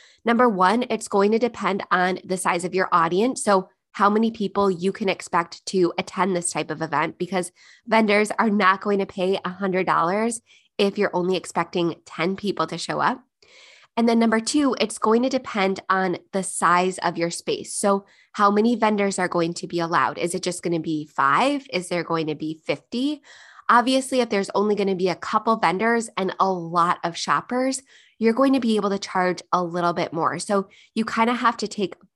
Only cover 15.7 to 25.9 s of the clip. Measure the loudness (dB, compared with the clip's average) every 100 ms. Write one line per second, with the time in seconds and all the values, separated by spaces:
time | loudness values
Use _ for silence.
15.7 | -2 -2 0 0 -2 _ -6 -6 0 2
16.7 | 4 2 0 -4 0 -4 -4 -6 -6 -6
17.7 | -2 2 0 -2 _ _ 0 2 4 2
18.7 | 2 0 2 0 0 -2 0 -2 -4 -6
19.7 | -4 0 0 0 -2 -4 -4 -6 -4 -2
20.7 | -2 -2 -6 -6 0 2 4 2 -2 -4
21.7 | -6 -4 -4 -2 -2 -2 -4 -6 -8 -6
22.7 | -6 -4 -4 -4 -4 _ -20 -20 -12 2
23.7 | 4 4 2 2 0 0 0 0 0 0
24.7 | 0 0 0 -2 -4 -2 -2 0 2 2
25.7 | 2 0